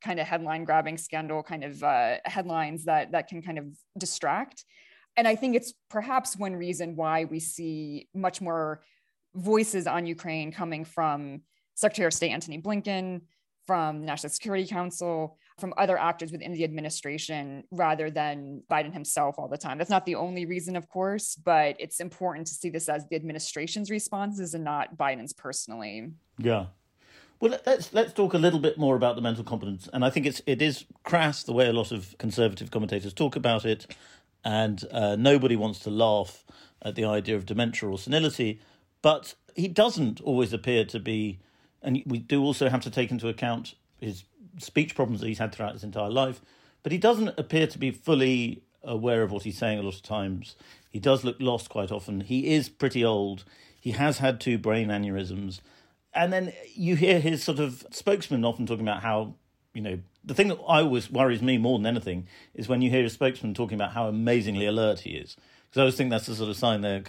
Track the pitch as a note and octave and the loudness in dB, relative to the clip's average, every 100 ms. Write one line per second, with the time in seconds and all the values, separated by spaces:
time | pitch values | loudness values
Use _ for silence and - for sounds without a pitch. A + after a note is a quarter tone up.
0 | - E3+ - F3 D#3+ D#3+ D#3+ D#3 D#3 D#3+ | -6 -4 -2 -2 -2 -4 2 2 2 -4
1 | - D#3 D#3 D#3 - D#3+ C#3+ C#3+ C#3+ B2+ | -6 -6 -4 -4 -4 -8 -8 -2 2 4
2 | A#2 - - G3 F3 E3 D3+ D#3+ E3 D#3 | 2 0 -4 -6 -4 -2 -4 -4 0 0
3 | B2 D#3+ - E3+ F3 D#3 C#3+ D3 _ F#3+ | 2 -2 -4 -8 -8 -8 -10 -16 _ -10
4 | F3+ - D3+ F#3 C#4 - - _ - _ | -8 -4 -2 -2 -4 -12 -20 _ -20 _
5 | _ - A3+ A3 C4 A#3+ - - _ G#3+ | _ 4 4 4 2 2 0 -10 _ -6
6 | A#3+ B3+ B3 F#3+ G3 F3+ F3 E3 E3+ D#3+ | 0 0 0 -4 -4 -4 -4 -4 -4 -2
7 | D#3+ D#3+ D#3+ D#3+ D#3+ - E3 D#3 D3+ D3 | 0 0 0 -4 -6 -6 -6 -6 -8 -10
8 | - F#3+ F#3 - F3+ E3 D#3 D3+ _ _ | -10 -4 -4 -2 -4 -2 -2 -6 _ _
9 | _ _ _ F#3 F#3+ A3 G#3+ G3 E3 E3+ | _ _ _ -6 2 2 2 -2 -2 -2
10 | E3+ E3 F3 D#3+ D3+ D3+ E3 D3+ D#3+ - | -2 -6 -6 -6 -6 -6 -6 -6 -6 -2
11 | D#3 D3 C#3+ C#3 - _ _ - G#3 G#3+ | 0 -2 -6 -12 -16 _ _ 0 0 2
12 | E3+ - E3+ B2 - D#3 F#3+ G3+ G3+ F#3+ | 0 2 0 -2 -6 -8 -4 -2 -2 -4
13 | F#3 F3 - _ _ _ - F3+ D#3 D3+ | -4 -8 -12 _ _ _ 0 0 2 -2
14 | D#3 D3 D3 - A3 G3 F#3 F#3 F3+ F3 | -6 -6 -6 -6 -2 -2 -2 -4 -4 -4
15 | F3 D#3+ D#3 - _ - F#3 - G3 F3+ | -4 -2 -4 -8 _ -12 -4 2 2 4
16 | E3 E3 E3 E3 E3+ E3 D#3+ D#3 D#3 - | 2 -2 -6 -8 -6 -4 -2 -4 -6 -6
17 | C#3+ D3+ - D3+ C#3 C#3 - F3+ D#3+ D#3 | -6 -6 -6 -8 -8 -12 -8 0 2 2
18 | D#3 D3+ D3+ C#3+ C#3 C#3 - D#3 D3+ F3 | -2 -2 -4 -4 -10 -12 -2 -2 -2 -6
19 | D3 D3+ C#3+ C#3+ C#3 C#3 D3+ C#3+ E3 F#3+ | -4 0 0 -2 -6 -6 -6 -4 0 2
20 | F#3 B2+ F3 F3+ E3+ F3+ E3+ F3+ D#3+ F#3 | 2 -2 -2 -4 -4 -6 -4 -6 -6 -2
21 | F#3+ G#3 - - F3 D#3 D3 C#3 - - | -2 -2 -4 -4 2 4 4 0 -6 -8
22 | F3 - F3+ D#3 D#3+ - F3 E3 D#3 D3+ | -8 -6 -4 -4 -8 -8 -6 -4 -2 -4
23 | D3 D#3+ D#3+ D#3 - D3 E3 G#3+ G3+ G#3+ | -4 -6 -4 -6 -8 -6 -6 -6 -4 -4
24 | - G3 G3+ G3+ F3 E3 D3+ D3 - D#3+ | -4 -4 -4 -4 -6 -4 -4 -2 -4 -2
25 | C#3 B2+ B2+ - C3 - - A2+ G#2+ G#2+ | -2 -2 -8 -12 -10 -8 -8 -10 -10 -10
26 | C#3 D#3+ _ - A#2 G#2+ F2+ - _ _ | -12 -16 _ -4 0 0 -2 -14 _ _
27 | _ - - _ A3+ B3+ C4 C4 - G#3+ | _ -20 -20 _ 0 2 2 2 2 2
28 | A3+ - G3 E3+ F3 E3 D3 D#3 C#3 B2 | 2 2 4 6 4 4 2 2 4 4
29 | B2 A#2 A#2 A2+ A2 A2 G2+ F#2 - B2+ | 4 2 -2 -2 -4 -6 -4 -8 -6 0
30 | B2+ D3 C#3 - - B2 D3+ C3 - - | 2 2 0 -2 -2 2 0 -2 -10 -16
31 | - E3+ D3+ C#3+ - A#2+ B2 A#2 G#2 A2 | 0 2 2 0 0 4 4 4 0 -6
32 | F#2 - A#2 A#2+ A2+ F#2+ - A2+ G#2 G#2 | -8 -6 -2 2 2 2 -4 -4 -2 -2
33 | G2+ F#2+ C#3+ C3+ A#2+ A2 A2+ G#2+ - - | -4 0 0 2 2 2 0 -2 -4 -20
34 | - - _ _ A2+ G#2+ A2 G2 - A#2 | -20 -20 _ _ -2 2 2 -2 -4 0
35 | G#2 G#2 C3+ C#3+ B2+ A2+ G#2+ G2 G#2+ G#2+ | 2 6 8 8 6 4 0 -4 -2 2
36 | A2+ G#2 F#2 - - - - _ G#2+ A2 | 4 4 0 -8 -20 -20 -20 _ -8 -2
37 | A2 G#2+ G2+ G#2 F#2+ A2 A#2 - G#2 F#2+ | 0 0 0 -2 -2 -2 -2 -2 -4 -4
38 | B2 D#3 D#3 C#3 A2 G#2+ - _ _ _ | 0 2 2 0 -2 -4 -12 _ _ _
39 | D3+ D3 - - _ - F#3 E3+ A3+ - | 4 4 0 -18 _ -4 2 4 4 4
40 | A2+ A#2 D3 B2+ A2+ A2+ B2+ A#2 G2+ A2+ | -2 -2 0 2 2 0 0 2 0 -4
41 | A#2 A2 G#2+ F#2+ _ _ _ _ C3 C3+ | -4 -2 -2 -6 _ _ _ _ -2 -2
42 | C#3 A#2 A2+ C#3+ C#3+ C3+ C3+ B2+ A#2+ C3 | 0 -4 0 2 2 2 2 2 0 -2
43 | A#2+ B2 A#2 A2+ B2 A#2 - - _ _ | -2 -2 -4 -2 -2 -2 -6 -16 _ _
44 | A2 F#2 - D4 F#3+ F3 - - D#3 - | -10 -10 -14 _ -20 -16 -2 0 0 0
45 | B2 G#2+ A2+ A2 A2 - G#2 - G#2 G#2+ | 0 0 -4 -2 -4 -4 -8 -8 -8 -4
46 | G#2 B2+ C3 B2+ _ _ _ _ D3 F3 | 0 2 0 -2 _ _ _ _ -4 4
47 | A3 A3 G#3+ - C3 D#3+ D#3 - C3 - | 4 4 2 -2 0 2 2 0 -4 -2
48 | E3 C#3+ C3 B2+ A#2 - - _ - A2+ | 2 4 4 2 0 -6 -14 _ -6 -2
49 | A#2+ A2+ G2+ G2+ G#2+ F#2 A#2 G#2+ G2 F#2+ | 2 2 2 -2 -6 -4 -2 -2 -4 -8
50 | - G#2+ G2 F#2 - - - - _ G#2 | -6 -4 -4 -6 -8 -18 -20 -20 _ 0
51 | C3+ C3+ B2+ A#2+ B2+ A#2 - G#2+ F#2+ G#2 | 4 4 2 -2 0 0 -2 -4 -4 -6
52 | A2 G2 G2 C3 D3 D#3 B2+ - C3+ B2 | -6 -6 -2 0 2 2 0 0 0 2
53 | A#2 G#2 G2+ F#2+ - - - _ B2 G#2+ | 2 2 0 -4 -14 -20 -20 _ -4 0
54 | D3 B2+ C3+ A#2 B2+ A2 A2 A2+ G#2+ G#2 | 2 2 2 2 0 0 2 2 2 0
55 | G2+ G2 F#2 F#2+ G2 F#2 - _ _ _ | -2 -2 -4 -6 -8 -10 -16 _ _ _
56 | _ E3+ F3+ F#3 F3+ - - A3 E3+ D#3 | _ 0 2 2 -2 -8 -14 -4 2 4
57 | F3+ F3 D#3 D3+ - C#3 C#3+ B2 - - | 6 6 4 0 0 0 -2 -4 -14 -4
58 | G3+ G3+ - B2+ A#2 A#2 A#2+ A2+ G#2+ F#2+ | 0 0 2 0 0 0 -2 -2 -2 -2
59 | A2+ G#2+ G#2+ - _ _ _ A2+ G#2 F#2 | -2 -2 -2 -10 _ _ _ -8 -6 -6
60 | - _ - C3+ G3+ E3 - D#3 D#3+ B2 | -8 _ 0 2 4 2 4 6 6 2
61 | - B2 C3 A#2 B2+ B2 A#2+ A#2+ A2 A#2 | 0 4 4 4 4 4 4 4 2 0
62 | F#2+ F2+ F2+ - - - A2+ B2+ B2+ B2+ | -2 -6 -8 -16 -16 -8 -2 2 4 4
63 | A#2 - C3+ B2+ A2 G2 A2+ G#2+ F#2+ A2+ | 2 2 0 0 -4 -2 -2 -2 -2 -2
64 | A2 G#2+ A#2 A#2+ G#2+ G2 G#2 A2+ G#2+ - | 0 2 4 4 4 0 2 4 2 2
65 | F2 D2 - - _ _ _ C3+ C3 C3 | -4 -10 -12 -18 _ _ _ 4 4 4
66 | B2+ A2 - A2 G#2+ G2 A#2+ G#2 G2+ G2 | 0 0 -2 -4 -4 0 2 2 0 -2